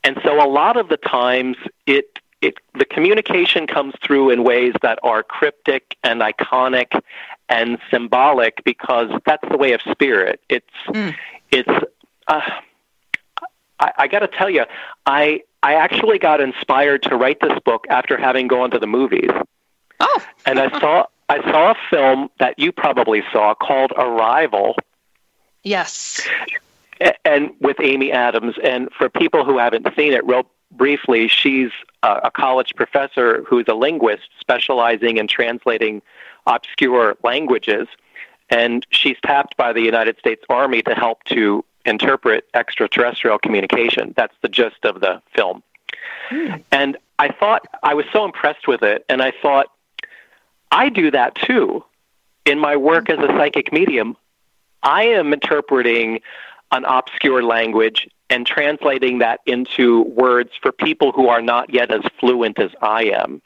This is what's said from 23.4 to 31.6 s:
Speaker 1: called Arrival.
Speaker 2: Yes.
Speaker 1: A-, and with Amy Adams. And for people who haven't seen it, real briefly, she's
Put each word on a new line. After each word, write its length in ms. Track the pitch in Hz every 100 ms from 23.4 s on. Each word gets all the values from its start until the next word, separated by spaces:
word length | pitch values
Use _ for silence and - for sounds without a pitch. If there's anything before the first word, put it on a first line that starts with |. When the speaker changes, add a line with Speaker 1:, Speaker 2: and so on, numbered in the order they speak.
| 104
Speaker 1:
called 380 | 107 - 135 135 -
Arrival. 800 | 127 117 113 139 151 104 107 - - _ _ _ _ _ _ _
Speaker 2:
Yes. 640 | 196 190 165 - - - - - - - _ _ _ -
Speaker 1:
A-, 260 | 175 - 160
and 240 | 147 147 -
with 160 | 135 135
Amy 320 | 147 135 135
Adams. 420 | 131 120 113 117 -
And 280 | - 127 131
for 160 | - 131
people 360 | - 165 160
who 140 | 135 135
haven't 280 | 120 113 - -
seen 160 | 147
it, 120 | 127
real 220 | 117 127 127 _ _
briefly, 560 | - 135 143 - 117 113
she's 420 | - 139 135